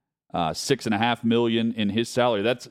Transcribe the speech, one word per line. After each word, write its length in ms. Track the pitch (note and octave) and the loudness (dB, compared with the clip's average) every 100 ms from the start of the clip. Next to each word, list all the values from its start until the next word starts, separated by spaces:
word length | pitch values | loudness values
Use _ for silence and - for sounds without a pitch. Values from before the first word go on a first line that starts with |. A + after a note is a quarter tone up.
| _ _ _ | _ _ _
uh, 180 | F2 D#2+ | -4 -2
six 340 | D#2 - C3+ A#2 | -2 -2 -2 0
and 80 | |
a 40 | G#2 | 0
half 240 | A#2 A#2 | 0 0
million 480 | A2+ A#2 A#2 A2+ A2+ | 2 2 2 0 -2
in 160 | A2 G2+ | -2 -2
his 180 | G2+ A#2 | 0 -2
salary. 340 | - B2 G#2+ | 0 2 2
That's, 240 | G#2+ B2+ - | 0 -2 -4